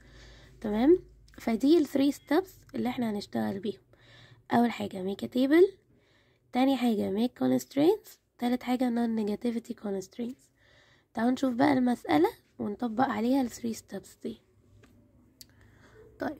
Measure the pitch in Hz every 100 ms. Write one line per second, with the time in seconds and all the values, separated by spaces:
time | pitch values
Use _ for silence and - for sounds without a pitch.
0 | - - - - - - 214 214 277 370
1 | - - - - - 220 277 339 285 277
2 | 285 - - 311 381 - - 226 233 247
3 | 233 202 - 233 214 196 208 - _ _
4 | _ - - - - 240 240 - 202 190
5 | 190 202 226 254 269 320 392 - _ _
6 | _ _ _ _ _ 247 269 254 240 208
7 | 196 196 247 - 254 254 - 277 320 415
8 | - - _ - 240 247 240 254 254 233
9 | 233 220 208 208 240 226 233 233 208 196
10 | 185 - 240 269 _ _ _ _ _ _
11 | _ - 240 254 269 240 294 262 247 233
12 | - 302 403 - _ - 214 202 247 214
13 | 262 214 233 269 240 - 233 220 - -
14 | - - - - _ _ _ _ - _
15 | _ _ _ - - _ - _ - -
16 | - - - 294